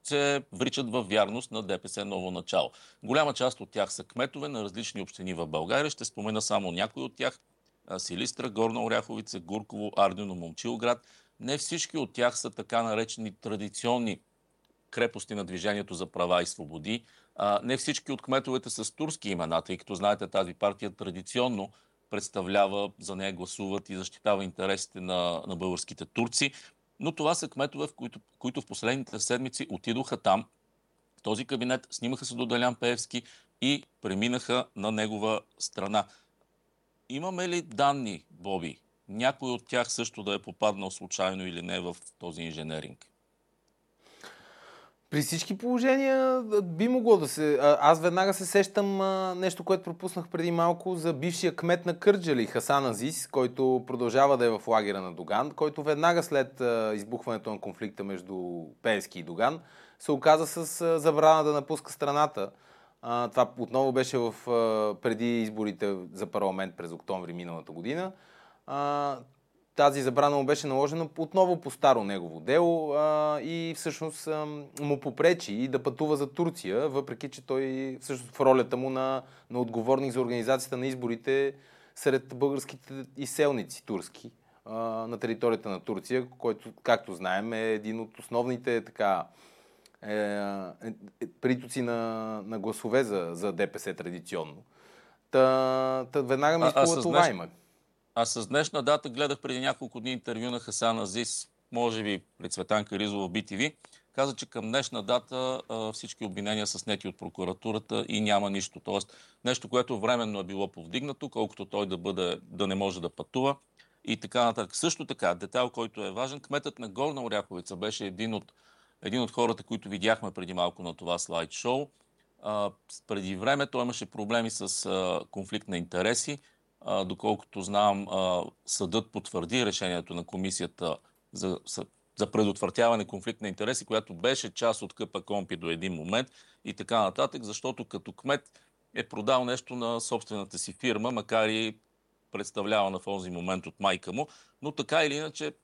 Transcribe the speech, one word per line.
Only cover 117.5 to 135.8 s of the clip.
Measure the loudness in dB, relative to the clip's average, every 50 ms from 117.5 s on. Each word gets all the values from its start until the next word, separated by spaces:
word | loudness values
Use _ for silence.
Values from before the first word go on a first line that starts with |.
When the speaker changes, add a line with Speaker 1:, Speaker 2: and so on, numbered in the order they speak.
| -10 -12 -10 -10 -8
Speaker 1:
беше | -6 -6 -6 -4 -4 -6
един | -8 -4 -4 -4 -4 -4
от, | -6 -6 -10 _ _ _ _ _ _ _ _ _ _
един | -6 -2 -2 -2
от | -2 -2
хората, | 0 2 2 2 2 -2
които | -4 _ -8 -8 -6 -8
видяхме | -6 0 4 4 4 4 0 -8
преди | -8 -8 -8 -6 -2
малко | 0 0 0 -2 -4
на | -10 -10 -8
това | -8 -2 -2 -2 -2
слайд-шоу. | -2 -2 -2 -4 -4 -4 -8 -4 -2 0 0 0 -2 -6 _ _ _ _ _ _ _ _ _ _
А, | -6 -4 -2 0 -2 -2 -4 _ _ _
с-, | -20 -20 _
преди | -6 -6 -4 -4 -4 -4
време | -2 0 0 2 2 0
той | -2 -2 -2
имаше | -2 -2 -4 -6 -10
проблеми | -10 -8 -8 -2 0 2 2 2 0
с, | -4 -4 -4 -4 -4 -4 -2
а, | -2 0 0 0 0 0 -2 -4 _
конфликт | -10 -10 -8 -6 -6 -6 -4 -4
на | -4
интереси. | -4 -4 -2 -2 0 2 2 2 0 -2 -4 -6 -8 _ _ _ _ _ _ _ _
А, | -4 -2 0 0 0
доколкото | -2 -6 -2 0 0 0 0 -4 _ -10 -8
знам, | -6 0 2 4 4 4 4 2 -2 -2
а, | 0 0 2 2 2 0 0 -4 _ _ _
съдът | -6 -4 -2 -2 0 0 -2 -2 -2
потвърди | -8 -8 -8 -4 -4 -4 -4 0 0 0 2
решението | 0 0 -2 -2 -2 -2 -4 -4 -6 -8
на | -8 -8
комисията | -6 -6 -4 -4 -4 -4 -4 -6 -6 _ -4 -4 -4 -4 -4 _ _ _ _ _ _
за, | -10 -6 -4 -4 -4 -4 _
за, | -10 -10 -10 -10 -12 _ _ _ _ _
за | -4 -4 0
предотвратяване | 2 2 4 4 2 0 -4 -2 2 4 4 4 4 2 0
конфликт | -4 -8 -8 -6 -8 -8 _
на | -8 -8
интереси, | -6 -4 -4 -2 -2 -4 -4
която | -2 -2 -2 -2 -2 -10
беше | -2 0 0 0 0 -4 -8 -4
част | 0 0 0 0 0
от | -6 -12
К | -8 -8 -10 -6
П | -6 -8
Конпи | -4 -2 -2 -2 -2 -4 -6
до | -6 -2 -4
един | -4 -2